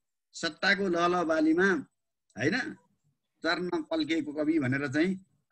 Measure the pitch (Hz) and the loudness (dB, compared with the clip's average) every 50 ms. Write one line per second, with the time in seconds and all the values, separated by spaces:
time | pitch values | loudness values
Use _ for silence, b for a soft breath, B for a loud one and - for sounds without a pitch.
0 | _ _ _ _ _ _ _ - - 165 160 - - 190 196 190 202 196 170 170 | _ _ _ _ _ _ _ -6 -6 -6 -6 -2 0 0 0 2 0 0 0 2
1 | 170 175 180 180 170 156 160 160 156 160 160 170 185 196 185 147 135 - _ _ | 2 2 2 2 0 0 2 2 4 4 4 4 4 2 2 0 -2 -8 _ _
2 | _ _ _ _ _ _ _ 95 120 151 196 262 - - - - _ _ _ _ | _ _ _ _ _ _ _ -2 -2 0 0 0 -4 -6 -10 -14 _ _ _ _
3 | _ _ _ _ _ _ _ _ - 160 175 175 180 180 175 165 151 - 165 160 | _ _ _ _ _ _ _ _ -2 -2 -2 -2 -2 -4 -4 -4 -4 -2 -2 -2
4 | 151 139 165 165 143 147 139 151 151 147 165 160 143 123 127 135 147 139 131 151 | -2 0 -2 -2 -2 -4 -4 -4 0 0 0 0 0 0 -2 -2 -2 -2 0 0
5 | 165 190 190 190 - _ _ _ _ _ | 0 0 0 -4 -8 _ _ _ _ _